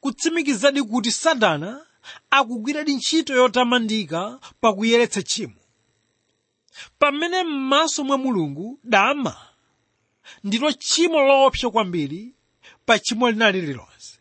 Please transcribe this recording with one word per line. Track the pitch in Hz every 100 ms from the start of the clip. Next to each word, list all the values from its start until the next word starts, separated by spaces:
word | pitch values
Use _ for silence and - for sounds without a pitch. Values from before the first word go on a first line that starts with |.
Kutsimikizadi | 277 - 330 330 285 240 269 277
kuti | 233 233 233
Satana | 208 330 302 214 151 170 262 - _ - - _
akugwiradi | 277 240 240 220 302 302
ntchito | 277 - 320 277 262
yotamandika | 254 220 247 247 220 220 175 160 196 254 - _
pakuyeretsa | 226 196 226 233 233 -
tchimo. | 175 - 175 98 _ _ _ _ _ _ _ _ _ _ _ - - _
Pamene | 294 285 339 370
m'maso | 349 285 262 277 320 -
mwa | 269 277
Mulungu | 262 220 156 139 202 277
dama | 226 214 208 294 240 - - _ _ _ _ _ _ _ - -
ndilo | 202 220 294
tchimo | - - - 349 320
loopsa | 269 277 269 - 247
kwambiri | 220 196 175 143 160 226 _ _ _ - _ -
pa | 220
tchimo | - 220 247
lina | 220 226
lililonse. | 190 165 127 - _ - -